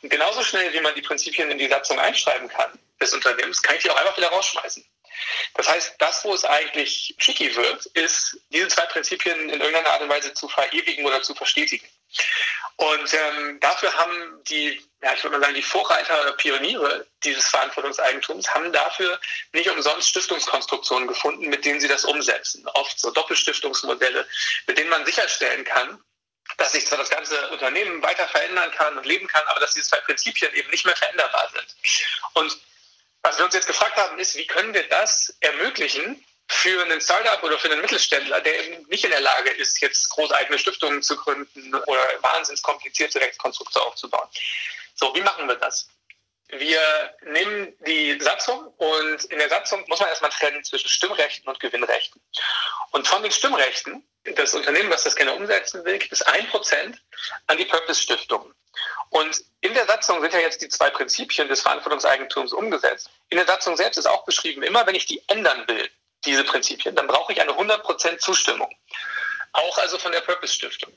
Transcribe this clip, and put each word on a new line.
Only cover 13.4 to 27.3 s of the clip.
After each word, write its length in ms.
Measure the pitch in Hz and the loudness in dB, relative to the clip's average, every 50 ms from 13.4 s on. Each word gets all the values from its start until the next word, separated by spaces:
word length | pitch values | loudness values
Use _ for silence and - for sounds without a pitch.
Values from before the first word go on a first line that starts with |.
| 147 143 143 - | -6 -6 -4 0
dafür 360 | - 143 147 - - 180 - | 2 2 2 2 0 0 2
haben 460 | 156 170 170 165 170 170 160 156 - _ - | 2 2 2 0 -6 -8 -10 -14 -12 _ -4
die, 360 | 156 151 147 147 139 - - _ _ _ | -4 -2 -2 -2 -4 -6 -12 _ _ _
ja, 120 | - 131 135 | -2 0 0
ich 80 | - | 0
würde 160 | - - - 143 | -2 -2 0 2
mal 60 | 139 | 2
sagen, 100 | 143 143 | 2 2
die 80 | 139 | 0
Vorreiter 580 | 143 - - - - - 160 - - - 165 151 | -4 0 0 0 4 4 2 2 4 2 2 2
oder 120 | 147 143 | 2 0
Pioniere 760 | 139 - - 151 135 139 135 175 240 233 151 139 - - - _ _ _ | 0 0 0 0 2 0 0 -2 -2 0 0 0 0 -2 -6 _ _ _
dieses 240 | - 151 139 135 - | -4 -2 0 2 2
Verantwortungseigentums 1040 | - - 143 131 131 - - 135 139 135 - 143 131 131 139 - - 160 185 185 - | 2 4 2 2 0 -2 -4 -6 -4 -2 0 2 2 2 0 -4 -6 -6 -4 -4 0
haben 200 | - 147 160 175 | 0 0 0 0
dafür 480 | 165 151 147 - - - 190 180 180 190 - - - - - _ | 0 2 0 0 0 0 0 0 -2 -2 -6 -8 -8 -8 -10 _
nicht 180 | - 165 170 196 | -2 0 0 0
umsonst 380 | - 160 139 147 156 175 - - | 0 0 0 0 0 2 2 2
Stiftungskonstruktionen 1000 | - 185 180 - 180 156 - - - 135 - - 143 127 - - 127 127 127 | 2 2 0 0 -2 -2 0 0 0 -2 0 -2 -4 -4 -2 0 0 0 0
gefunden, 420 | 123 123 - - 147 143 - - 151 | -2 -4 -2 -2 -2 -2 -2 -2 -2
mit 160 | 143 143 143 | -2 0 0
denen 160 | 147 143 147 | 0 0 0
sie 80 | 143 143 | 2 2
das 160 | 143 135 - | 2 2 2
umsetzen. 600 | 151 147 151 131 - 113 - - - - - - - - | 0 0 0 2 0 0 0 -2 -8 -10 -8 -10 -2 -2
Oft 240 | 139 139 - - - | 0 0 0 -4 -4
so 140 | - 120 | -4 0
Doppelstiftungsmodelle, 1120 | - 156 151 - 165 - - - 143 - - 143 135 - - - 131 127 - 127 127 131 131 - - - - - - - - | 0 0 0 2 0 0 2 0 -2 -2 -4 -2 -4 -4 -2 -2 -2 0 0 0 0 -2 -4 -4 -4 -4 -2 -2 -2 -2 -2
mit 120 | - - - | 0 0 0
denen 120 | 151 165 | 2 2
man 160 | 165 156 147 | 0 2 2
sicherstellen 580 | 156 - - - - - - 143 127 127 135 131 | 0 0 0 0 0 0 0 0 0 -2 -2 -4
kann, 380 | 127 135 131 123 - - - _ _ _ _ _ _ _ _ _ - - | 0 0 0 0 0 -6 -16 _ _ _ _ _ _ _ _ _ -16 -2
dass 160 | - 151 135 | 0 0 2
sich 140 | - 151 - | 2 0 0
zwar 120 | - 156 143 | 0 0 -2
das 120 | 131 - | 0 -2
ganze 400 | 143 156 156 156 | -2 -2 -2 -4